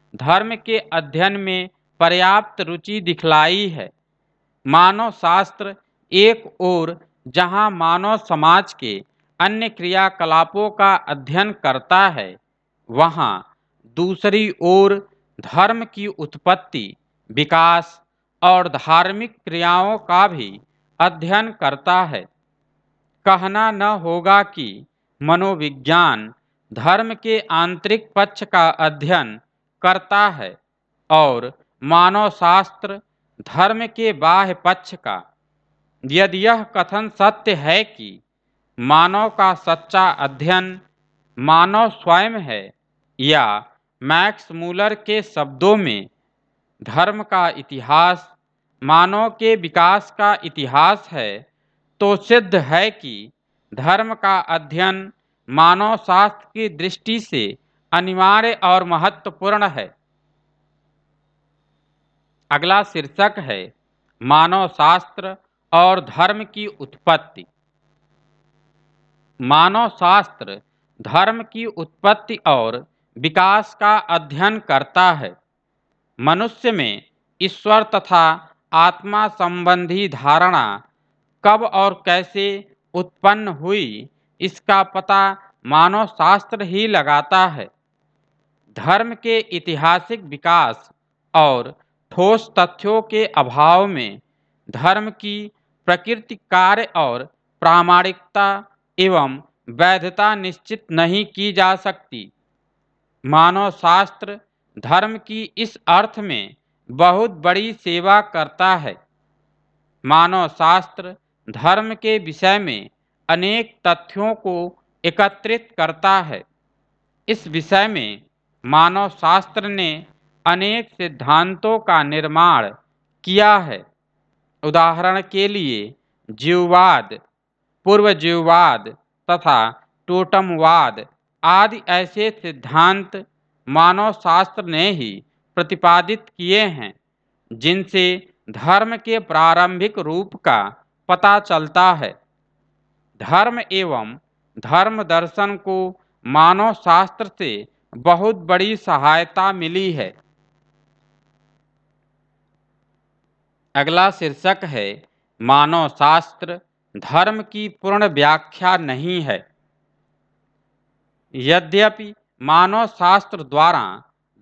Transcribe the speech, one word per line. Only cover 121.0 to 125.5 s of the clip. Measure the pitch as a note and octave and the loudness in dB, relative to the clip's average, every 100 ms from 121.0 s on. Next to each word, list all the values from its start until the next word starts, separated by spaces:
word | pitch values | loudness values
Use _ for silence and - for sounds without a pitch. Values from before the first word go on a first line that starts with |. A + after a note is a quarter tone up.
| F3 C#3 B2+ D#3 F3+ F3+ A3 A3 | -10 -8 2 2 2 -4 -4 -2
का | A3 E3 | 0 0
निर्माण | C#3+ D3+ D#3 D#3 F3 C#3+ G#2 G#2 _ _ _ _ | 0 -4 -4 2 4 2 0 -10 _ _ _ _
किया | - F#3+ G#3 G#3 | -2 4 4 4
है। | D#3+ G2 - _ _ _ _ _ _ _ | 0 -12 -16 _ _ _ _ _ _ _
उदाहरण | D3+ D#3 E3 E3 F3+ F#3+ F#3+ | 0 2 2 2 -2 -2 -4
के | F#3+ | -4
लिए | G3+ | -4